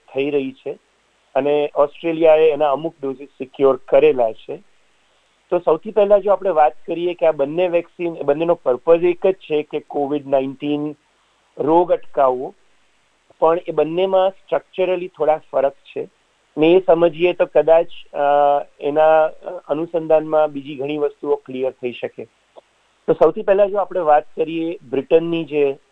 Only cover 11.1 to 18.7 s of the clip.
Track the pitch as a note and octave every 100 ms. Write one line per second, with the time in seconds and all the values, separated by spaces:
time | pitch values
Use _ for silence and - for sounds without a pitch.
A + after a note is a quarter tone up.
11.1 | _ _ _ _ - C#3 E3 C4+ - -
12.1 | D3+ C3+ B2+ D#3 - _ _ _ _ _
13.1 | _ _ - D#3+ E3+ E3+ D#3 D3+ F3 F#3+
14.1 | F#3+ F#3+ - - D#3 _ - F3+ F#3 F3+
15.1 | - D3+ D#3 - C3+ C#3 - _ C3 -
16.1 | _ _ _ _ D3+ D#3+ F#3 F#3 E3 E3+
17.1 | D#3 F3 E3+ F3+ D#3 D3+ E3 E3 - -
18.1 | D3+ C#3+ C#3+ C#3+ C#3+ -